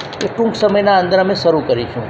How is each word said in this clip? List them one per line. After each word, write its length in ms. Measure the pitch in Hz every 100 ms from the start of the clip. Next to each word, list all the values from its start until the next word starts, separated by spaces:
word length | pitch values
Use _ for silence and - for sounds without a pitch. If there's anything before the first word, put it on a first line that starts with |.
| - -
એ 20 | 202 -
ટૂંક 180 | 226
સમયના 440 | - 208 202 202 196
અંદર 200 | 180 185
અમે 160 | 190
શરૂ 260 | 196 170 160
કરીશું. 420 | 127 120 120 120 104